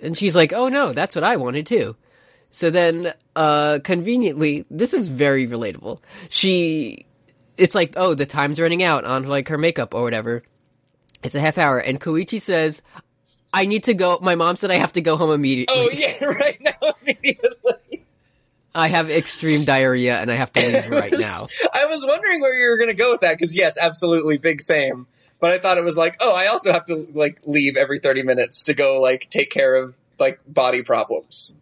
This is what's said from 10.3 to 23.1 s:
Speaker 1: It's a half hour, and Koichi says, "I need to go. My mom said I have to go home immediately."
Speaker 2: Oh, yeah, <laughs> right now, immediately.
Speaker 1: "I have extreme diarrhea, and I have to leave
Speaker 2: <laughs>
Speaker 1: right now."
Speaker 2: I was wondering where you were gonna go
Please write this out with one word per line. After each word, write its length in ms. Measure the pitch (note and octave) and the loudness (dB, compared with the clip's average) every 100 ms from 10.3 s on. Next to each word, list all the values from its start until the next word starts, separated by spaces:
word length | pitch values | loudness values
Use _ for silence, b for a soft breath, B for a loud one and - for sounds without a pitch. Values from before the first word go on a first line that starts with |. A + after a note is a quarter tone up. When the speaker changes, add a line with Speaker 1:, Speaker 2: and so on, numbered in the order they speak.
| A#2+ - _ _ _ _ _ _ _ | -6 -8 _ _ _ _ _ _ _
Speaker 1:
It's 120 | - D3 | -8 -2
a 40 | |
half 180 | D#3 D3+ | -2 2
hour, 200 | D3+ B2+ | 2 2
and 240 | A#2 C3+ | 0 -4
Koichi 400 | - D#3+ F#3 A3 | -2 -2 -2 -6
says, 400 | - F3 D#3+ D3+ B B _ _ _ _ _ | -2 0 0 -4 B B _ _ _ _ _
"I 120 | F#3+ G3 | -2 0
need 180 | G#3+ A3+ | 0 0
to 80 | |
go. 240 | G3+ F3+ F3+ | 2 2 2
My 140 | F#3 F3 | 0 2
mom 200 | E3+ F#3 | 2 0
said 160 | G3+ | 0
I 60 | F3+ | 0
have 160 | E3+ | 0
to 80 | - | 0
go 160 | D#3+ D#3 | 0 2
home 140 | D#3+ | 2
immediately." 440 | D3+ C#3 C3 B2+ B3+ | 2 2 0 0 2
Speaker 2:
Oh, 120 | A#3+ | 0
yeah, 320 | C4 D4+ - C#4+ | 0 -4 -2 -4
<laughs> 0 | |
right 340 | - C#4+ - | 0 0 0
now, 320 | C#4 - D#4 - | -4 -2 -4 -2
immediately. 1000 | C#4+ B3+ C#4 C4 A#3+ - B3 - _ - _ _ _ _ _ _ _ | -4 -2 -2 0 -2 -2 -4 -4 _ -16 _ _ _ _ _ _ _
Speaker 1:
"I 140 | E3 D#3+ | -2 0
have 240 | E3+ D#3+ | 2 2
extreme 540 | D#3 - - D#3+ D3+ D3 | 0 -2 -4 0 0 2
diarrhea, 500 | C3+ C3 B2+ B2 A#2+ | 2 4 2 2 0
and 140 | A2+ | 0
I 40 | A#2+ | -2
have 160 | C3 | 0
to 60 | - A#3+ | 0 2
leave 240 | C4 G3 | 0 0
Speaker 2:
<laughs> 0 | |
Speaker 1:
right 240 | C#4+ - | -2 0
now." 340 | D#4 G#3 - - B B | -2 -2 -4 -10 B B
Speaker 2:
I 120 | B3+ C#4+ | 0 -2
was 200 | D#4 C4+ | -2 -2
wondering 360 | D#4+ G#4 F4 | 0 0 0
where 120 | C#4 B3+ | 0 2
you 140 | B3 | 2
were 60 | A#3 | 2
gonna 180 | A#3 F#3+ | 0 2
go 160 | A#3+ | 0